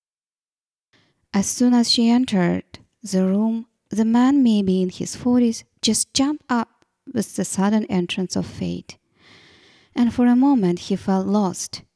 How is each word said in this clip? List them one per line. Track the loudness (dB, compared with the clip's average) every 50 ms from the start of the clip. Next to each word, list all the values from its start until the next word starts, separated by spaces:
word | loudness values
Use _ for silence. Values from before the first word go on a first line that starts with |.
| _ _ _ _ _ _ _ _ _ _ _ _ _ _ _ _ _ _ _ _ _ _ _ _ _ _
As | -2 -2 -2
soon | -2 0 0 2 4 4
as | 4 2 2
she | 2 2 2 4
entered | 4 2 2 2 2 2 2 2 0 -2 -6 _ -18 -20 _ _ _ _
the | -10 -4 -2 0 0
room, | 0 0 0 0 -2 -2 -4 -8 -12 _ _ _ _
the | -2 0 2
man, | 2 4 4 4 4 4 4
maybe | 4 4 2 2 2 2 0 0
in | 0 -2
his | -4 -8 -10 -10 -10
forties, | -4 -2 0 2 2 2 0 0 -4 -10 _ _ _
just | -2 -2 0 -2 -2 -2 -2
jumped | -2 0 0 -2 -6 _ -4
up | -2 -2 -4 -6 _ _ _ _ _ _ _ -8
with | -6 -6 -6 -4 -6
the | -8 -8
sudden | -4 -2 -2 0 2 2 0 0
entrance | -2 -2 -2 -2 -2 -4 -6 -6 -4 -4
of | -6 -6
Fate. | -6 -8 -10 -8 -8 -8 -10 -12 -16 -20 _ _ _ _ _ _ _ -20 -20 _ _ _ _ _ _ _ _ _ _ -2
And | -2 0 0
for | 0 2 2
a | 4 4
moment | 4 4 4 4 4 2 0 0 -2 -4 -4
he | -6
felt | -4 -2 -2 -2 -2 0
lost | 0 0 0 0 -2 -4 -8 -10 -12 -14 -16 -18 _ _